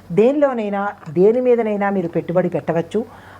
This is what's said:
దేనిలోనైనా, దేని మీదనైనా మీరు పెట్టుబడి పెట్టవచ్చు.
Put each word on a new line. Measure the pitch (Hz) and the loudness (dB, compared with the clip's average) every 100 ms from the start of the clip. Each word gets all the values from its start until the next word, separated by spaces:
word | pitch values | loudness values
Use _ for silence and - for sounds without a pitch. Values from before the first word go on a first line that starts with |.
| - | -4
దేనిలోనైనా, | 175 233 294 285 240 208 196 202 202 - | 2 2 4 0 0 -4 -4 -6 -8 -6
దేని | 151 196 247 | 2 4 4
మీదనైనా | 254 233 214 208 202 | 2 2 0 -2 -2
మీరు | 196 170 | -2 -2
పెట్టుబడి | 170 147 175 180 | -4 -2 0 0
పెట్టవచ్చు. | 156 - 165 165 208 247 - - - | -2 -2 -4 -2 -4 -6 -12 -20 -6